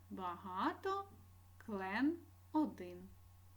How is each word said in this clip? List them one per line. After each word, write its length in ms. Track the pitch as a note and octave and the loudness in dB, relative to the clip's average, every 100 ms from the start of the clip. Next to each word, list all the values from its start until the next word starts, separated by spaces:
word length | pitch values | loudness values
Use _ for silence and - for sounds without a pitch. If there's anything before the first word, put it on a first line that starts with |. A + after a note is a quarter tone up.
| - | -10
багато, 920 | G3 F3+ F3 F#3+ F#3 C4+ - G4 G4 G4 - - - - - - | -2 -2 -2 -4 2 2 2 0 0 -2 -12 -18 -20 -20 -14 -4
клен 500 | G3 F#3+ G#3+ C#4+ E4+ - - - | -2 2 4 4 2 -6 -20 2
один. 560 | D#4 B3+ - F3+ F3+ F#3+ - - - - | 4 4 0 -8 -8 -12 -16 -18 -20 -20